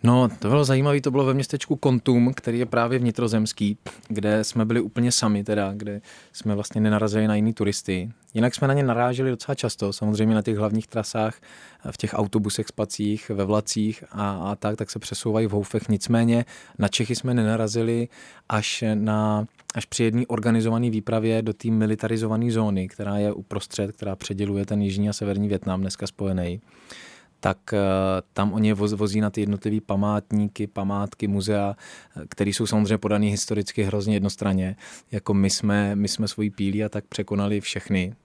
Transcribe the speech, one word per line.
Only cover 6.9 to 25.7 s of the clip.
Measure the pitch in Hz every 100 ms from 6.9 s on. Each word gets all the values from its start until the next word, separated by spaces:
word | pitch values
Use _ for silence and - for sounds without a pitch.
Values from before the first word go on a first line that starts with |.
| 107 107 107 107
na |
jiný | 104 110
turisty. | 110 101 101 - 92 101 - _
Jinak | 113 123
jsme | - 139
na |
ně | 143
naráželi | 135 117 123 127 131
docela | 120 -
často, | 139 113 - 101
samozřejmě | 101 107 107 110
na | 110
těch | 110 104
hlavních | 107 110 -
trasách, | 117 107 113 110 - - - - - -
v | -
těch | -
autobusech, | - 101 110 104 - 107
spacích, | - 104 - 104 104 -
ve | 101
vlacích | 98 107 104 113 107 107 -
a, | 98 101 98 90
a | 101
tak, | 107 107
tak | 104
se | 113
přesouvají | - - 113 107 113
v |
houfech. | 104 98 110 -
Nicméně | 104 - 117 117 117 120 - - -
na | 104
Čechy | - 113 120
jsme | 127
nenarazili | 123 107 110 110 117 113 117 120 - - - _
až | 107 - - 113
na, | 107 107 107 107 107 110 _ -
až | -
při | - -
jedné | 113 113 123
organizované | 117 117 113 113 113 120
výpravě | 107 107 113 110 113
do | 110
té | 104 117
militarizované | 113 107 107 113 113 113 110 120
zóny, | 113 110 98 92
která | - 104 101
je | 104
uprostřed, | - 98 101 - - 101
která | - 101 95
předěluje | - 98 101 98 98
ten | 104
jižní | 101 95 104
a |
severní | 101 101 98 104
Vietnam, | 98 -